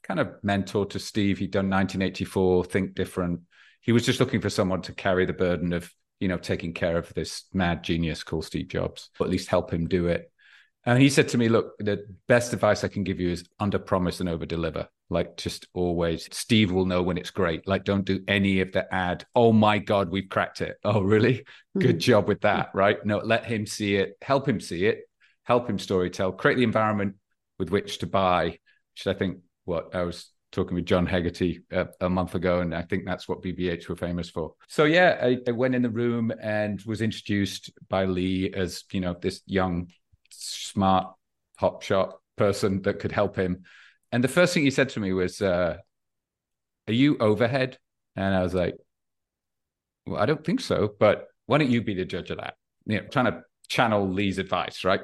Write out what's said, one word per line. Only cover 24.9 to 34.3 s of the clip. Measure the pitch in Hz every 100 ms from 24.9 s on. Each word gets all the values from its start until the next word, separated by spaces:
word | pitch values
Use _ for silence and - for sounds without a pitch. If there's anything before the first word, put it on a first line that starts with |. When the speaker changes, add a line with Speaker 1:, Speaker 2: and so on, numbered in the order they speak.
| - - _ _ _
Speaker 1:
help | - 123 120
him | 98
storytell, | - 98 90 - 95 92
create | 147 127
the |
environment | 120 110 107 104 101 98 _ _ _ -
with | 95
which | 98 - -
to | 87
buy, | 98 92 87 85 - _ _ _
which | - 98
I |
think | 95 95 - _ _ -
what | 82 - 92
I |
was | 87 85 - _ _
talking | - 90 87
with | 87
John | 92 87
Hegarty | 92 85 - 92 85 -
a, | 92 87 -
a | 90
month | 92 87 95
ago, | 90 87
and | 87
I | 82
think | 85 95
that's | 90 90 -
what | 92
B | 92
B | 87 90
H | 85 -
were | 87
famous | 87 87
for. | 82